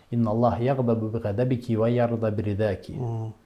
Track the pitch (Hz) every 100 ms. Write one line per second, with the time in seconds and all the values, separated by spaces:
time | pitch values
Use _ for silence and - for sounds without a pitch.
0 | _ 120 110 110 120 101 123 135 117 113
1 | 110 113 107 101 127 123 - 107 113 120
2 | 120 113 110 104 104 101 107 95 - -
3 | 123 113 113 -